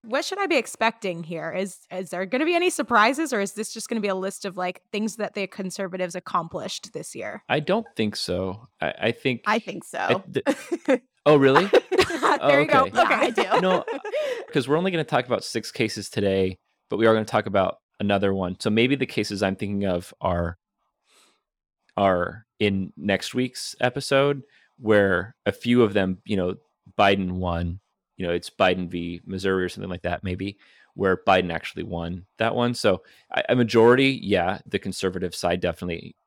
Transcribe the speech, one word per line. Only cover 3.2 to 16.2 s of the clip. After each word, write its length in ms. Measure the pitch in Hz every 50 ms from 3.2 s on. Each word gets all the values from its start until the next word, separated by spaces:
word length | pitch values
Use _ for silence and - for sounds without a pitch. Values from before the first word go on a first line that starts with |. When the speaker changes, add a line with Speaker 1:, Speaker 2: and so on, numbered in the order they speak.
| 330 302
Speaker 1:
or 80 | 254 208
is 120 | 196 - -
this 180 | 202 214 - -
just 140 | 226 - -
gonna 120 | 240 226
be 80 | 202 202
a 60 | 190
list 300 | 190 185 196 - - -
of, 120 | 202 180
like, 240 | 190 180 180 180 - _ _
things 240 | - 208 214 220 -
that 180 | - 208 - _
the 140 | 214 196 185
conservatives 680 | - - 190 185 - - 196 180 175 185 185 175 180
accomplished 800 | 180 _ - - 180 165 165 - 165 104 190 - - - -
this 240 | _ 151 156 - -
year? 260 | - 95 104 - 208 _ -
Speaker 2:
I 100 | 123 156
don't 280 | 151 - 185 226 226 - _
think 180 | - 110 107 104
so. 540 | - - - 90 90 92 95 92 110 - - _ _
I, 140 | - 71 - -
I 120 | 98 113
think 300 | 117 - - 135 127 117 -
Speaker 3:
I 120 | 208 214 233
think 240 | - - 127 98
so. 160 | - - - -
Speaker 2:
I, 240 | 95 - - 196 - - - - - - 302 - - - - - _
th-, 160 | - 262 247 _ _
Speaker 3:
<laughs> 140 | _ _ _
Speaker 2:
oh, 100 | 147 151
really? 320 | 143 135 135 131 151 185 202 -
Speaker 1:
<laughs> 60 | - - -
There 480 | 381 - - - 349 285 254 - 320 -
Speaker 2:
Oh, 180 | - - 285 139
Speaker 1:
you 60 | 147
go. 160 | - 294 262 269
Speaker 2:
okay. 80 | - -
Speaker 3:
Yeah, 140 | - - -
I 180 | - 214 294 -
Speaker 1:
Okay. 20 | 226 - - 185 -
Speaker 3:
do. 40 | 523
Speaker 2:
No, 240 | - 185 185 175 - - 480 294 - 415 403 587
Speaker 3:
<laughs> 340 | 605 554 494 466 - -
Speaker 2:
'cause 160 | - 147 120 127
we're 80 | 147
only 160 | 160 180 196
gonna 100 | 180 165
talk 240 | 151 - 151 127 123
about 160 | 127 123 101
six 300 | - - - 117 - -
cases 360 | - - 117 110 - 107 98 -
today, 500 | - 110